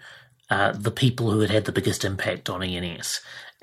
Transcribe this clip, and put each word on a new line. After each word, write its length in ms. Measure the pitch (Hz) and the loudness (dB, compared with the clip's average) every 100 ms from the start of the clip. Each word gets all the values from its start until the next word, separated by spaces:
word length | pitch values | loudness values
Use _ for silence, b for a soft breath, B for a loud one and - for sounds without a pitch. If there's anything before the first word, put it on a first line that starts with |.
| B B B _ _ | B B B _ _
uh, 240 | 98 101 | 2 4
the 180 | 95 104 | 2 -4
people 400 | - 131 120 113 | 2 2 2 2
who 80 | 107 | 2
had 100 | 107 | 4
had 160 | 107 104 | 2 2
the 60 | |
biggest 340 | 98 98 95 101 | 0 0 0 -2
impact 440 | 98 - 92 - | -2 -2 -4 -6
on 140 | 92 | -4
E 140 | 92 90 | -4 -4
N 60 | |
S. 380 | 90 82 - - B B B B | -6 -6 -6 -6 B B B B